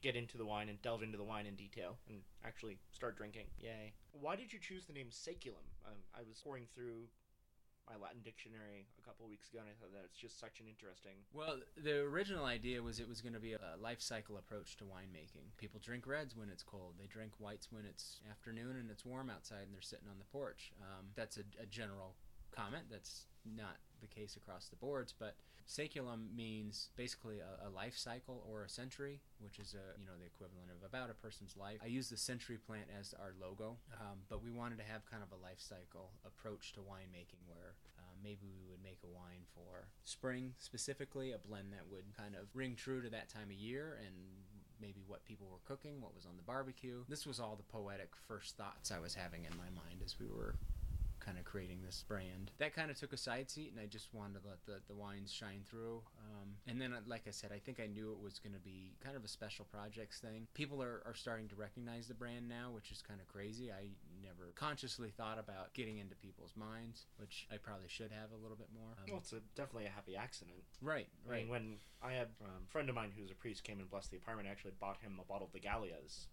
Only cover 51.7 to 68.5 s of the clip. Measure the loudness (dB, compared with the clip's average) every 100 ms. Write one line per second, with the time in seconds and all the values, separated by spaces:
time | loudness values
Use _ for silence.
51.7 | 2 2 0 4 4 4 2 0 6 6
52.7 | 6 2 2 0 2 4 4 4 0 0
53.7 | -2 -2 -2 -4 -2 -2 -2 -4 -6 -4
54.7 | -4 -4 -4 -2 -2 0 0 0 -2 -4
55.7 | -2 0 0 -4 -10 -6 -4 -4 -4 2
56.7 | 4 4 2 2 0 0 -2 -2 -2 -2
57.7 | 0 2 2 2 0 -2 -2 -4 -4 -4
58.7 | -6 -6 -6 -4 -2 -2 -2 -2 -2 -4
59.7 | -2 -2 -2 -4 -2 -2 -2 -2 2 2
60.7 | 4 2 2 -2 0 2 2 2 0 -2
61.7 | 0 0 0 -2 -2 0 0 0 0 0
62.7 | -2 -2 -6 -4 -6 -4 -2 0 2 0
63.7 | 0 -2 -4 -6 -8 -6 -6 -8 2 2
64.7 | 4 0 0 0 0 2 2 0 -2 -2
65.7 | 2 2 2 -2 -6 -10 -10 -8 -4 -4
66.7 | -2 -4 -6 -10 -8 -4 -4 -2 -4 -2
67.7 | -4 -2 -2 -2 -2 -4 -4 -6